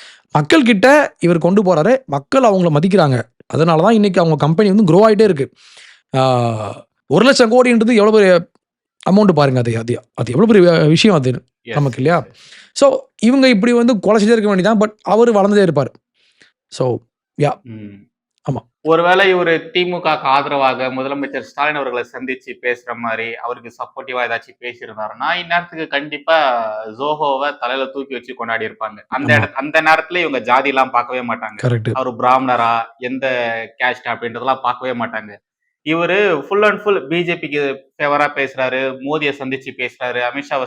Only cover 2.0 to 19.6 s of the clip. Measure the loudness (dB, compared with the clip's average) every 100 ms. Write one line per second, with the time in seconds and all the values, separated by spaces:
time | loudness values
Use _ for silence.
2 | -2 -8 -2 2 4 4 2 2 2 4
3 | 4 2 -4 _ -6 0 2 4 4 4
4 | 2 2 2 2 0 0 0 2 4 4
5 | 4 4 2 2 -4 _ _ -20 -20 -20
6 | _ 0 2 2 0 -4 -8 -12 -20 _
7 | -2 2 4 4 4 4 4 4 2 2
8 | 4 4 4 2 0 _ _ _ _ _
9 | 0 4 4 4 2 2 -2 -4 -4 -6
10 | -8 -8 -4 0 4 6 6 4 4 4
11 | 4 2 0 -4 _ _ -8 -2 -2 0
12 | 0 0 -2 _ -20 -20 -10 2 2 2
13 | -6 -2 2 4 4 4 2 2 2 0
14 | 2 2 4 2 2 0 2 2 0 -4
15 | -2 2 4 4 2 4 2 0 -4 _
16 | _ _ _ _ _ _ _ -6 -4 -4
17 | _ _ _ -4 -4 -4 -14 -16 -16 -20
18 | _ _ _ _ -8 -8 -8 _ 0 2
19 | 4 4 4 2 0 -2